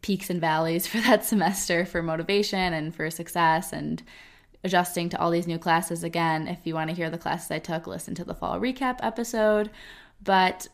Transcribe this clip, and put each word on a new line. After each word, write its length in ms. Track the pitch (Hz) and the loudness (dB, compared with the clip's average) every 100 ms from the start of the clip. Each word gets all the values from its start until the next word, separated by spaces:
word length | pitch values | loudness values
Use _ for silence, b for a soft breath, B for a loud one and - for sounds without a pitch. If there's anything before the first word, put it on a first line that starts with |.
peaks 300 | - 190 - | -2 -2 -2
and 100 | 180 | 0
valleys 460 | 160 156 165 170 - | 2 2 2 0 -2
<laughs> 0 | |
for 100 | 220 | 0
that 220 | 220 214 | 4 4
semester 600 | - 214 170 190 - 170 185 | 4 2 2 0 0 2 2
for 160 | 175 | -2
motivation 720 | 165 160 170 202 208 196 185 | -2 -2 0 2 2 0 0
and 220 | 160 156 - | 0 -4 -4
for 160 | 156 | -6
success 600 | 165 170 175 165 160 175 | -6 -6 2 4 4 0
and 300 | - 151 160 - B B B B - | -6 -6 -6 -8 B B B B -8
adjusting 440 | 190 180 180 - 170 | 0 2 2 -2 -2
to 120 | - | 0
all 100 | 170 | 2
these 180 | 170 170 | 2 0
new 120 | 165 | -2
classes. 440 | 170 165 175 170 | 2 2 2 -6
Again, 440 | 170 170 165 156 160 | -4 0 0 0 -2
if 100 | 175 - | -6 -4
you 80 | |
wanna 180 | 160 156 | -4 -4
hear 200 | 175 165 | -2 -4
the 60 | 170 | -4
classes 340 | - 170 - | -4 -4 -4
I 80 | - | -6
took, 260 | - 165 165 | -4 -6 -6
listen 300 | 165 - 165 | -10 -8 -10
to 100 | 170 | -8
the 80 | |
fall 260 | 165 175 180 | -6 -4 -2
recap 380 | 233 262 262 247 | -2 -2 -4 -2
episode. 680 | 226 226 233 233 214 214 208 B B B B B | -4 -4 -4 2 4 4 0 B B B B B
But 460 | 196 190 185 185 - | 2 4 4 0 -12